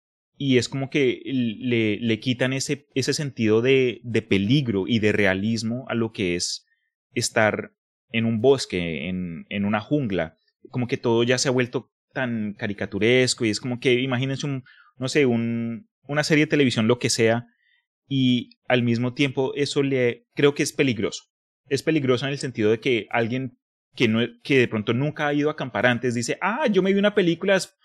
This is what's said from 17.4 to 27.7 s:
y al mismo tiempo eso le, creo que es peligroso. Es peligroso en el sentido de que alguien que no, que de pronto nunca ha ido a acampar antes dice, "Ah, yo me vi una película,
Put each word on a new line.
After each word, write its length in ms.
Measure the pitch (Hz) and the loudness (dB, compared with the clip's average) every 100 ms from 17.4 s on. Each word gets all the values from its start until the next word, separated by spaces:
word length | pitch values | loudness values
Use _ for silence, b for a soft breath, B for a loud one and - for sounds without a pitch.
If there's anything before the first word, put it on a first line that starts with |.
| 120 _ _ _ _ _ - | -4 _ _ _ _ _ -4
y 420 | 135 127 123 - _ - | 0 2 2 -2 _ -2
al 140 | 127 | 0
mismo 300 | 120 117 123 | 2 0 -2
tiempo 400 | 123 143 123 131 135 | -2 -2 0 -2 -2
eso 260 | 139 147 | -2 0
le, 440 | 139 135 120 117 _ | 0 2 0 -2 _
creo 200 | - 143 | 2 2
que 80 | 143 | 2
es 100 | 147 | -2
peligroso. 520 | - 139 104 95 - _ _ _ _ - | 0 0 0 -2 -4 _ _ _ _ -4
Es 140 | 135 | -2
peligroso 440 | - 160 127 123 135 | 0 0 2 0 0
en 60 | |
el 60 | 143 | -6
sentido 320 | 139 117 107 | -6 0 2
de 100 | 113 | 2
que 260 | 143 117 - | 0 -2 -2
alguien 480 | 120 113 127 131 - _ _ _ | -2 -2 -4 -6 -12 _ _ _
que 140 | - 113 | -2 0
no, 120 | 113 120 - | 2 -2 -4
que 160 | - 135 | 2 4
de 100 | 117 | 4
pronto 260 | 110 104 | 0 -2
nunca 320 | 120 147 147 147 | -2 -2 -2 -2
ha 60 | |
ido 140 | 147 147 | 0 -2
a 20 | |
acampar 320 | 151 135 104 123 | -2 -6 0 0
antes 280 | 120 123 | 0 -2
dice, 240 | 117 120 - | -2 -4 -4
"Ah, 260 | 185 247 285 | -4 -2 0
yo 140 | 190 | 2
me 100 | 190 | 2
vi 60 | 196 | 2
una 160 | 208 | 2
película, 440 | 208 170 170 196 190 - | 2 0 0 0 0 -2